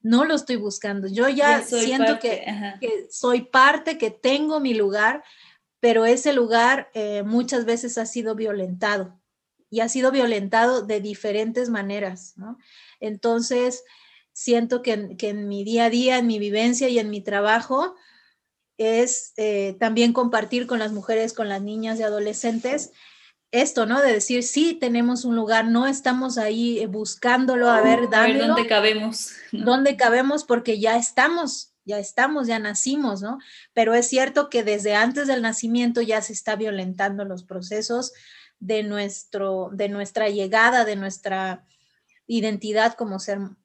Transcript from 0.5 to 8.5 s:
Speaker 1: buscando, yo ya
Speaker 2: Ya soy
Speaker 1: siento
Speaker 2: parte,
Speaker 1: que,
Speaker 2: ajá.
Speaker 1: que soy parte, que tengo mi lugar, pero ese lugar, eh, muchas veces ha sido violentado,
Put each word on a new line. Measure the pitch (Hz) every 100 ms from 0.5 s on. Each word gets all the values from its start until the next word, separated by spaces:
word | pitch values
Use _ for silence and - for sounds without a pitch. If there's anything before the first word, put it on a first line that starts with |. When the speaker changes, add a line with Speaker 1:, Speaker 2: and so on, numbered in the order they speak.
| 240
Speaker 1:
buscando, | 202 196 208 202 190
yo | 196 254
ya | 277 285 294
Speaker 2:
Ya |
soy | - 240 233
Speaker 1:
siento | 262 226
Speaker 2:
parte, | 226
Speaker 1:
que, | 240 214 -
Speaker 2:
ajá. | 208 202 196
Speaker 1:
que | 240 440 -
soy | - 247 247
parte, | 254 262 269 294 311 320
que | 220
tengo | 214 254 277 302 311
mi | 269 220
lugar, | 202 208 214 285 - - - _ _ _
pero | 240 226 226
ese | 254 294
lugar, | 269 233 226 233 269 - 220
eh, | 214 208
muchas | 202 233 247 277 226
veces | 233 240 233
ha | 226
sido | 240 220 214
violentado, | 220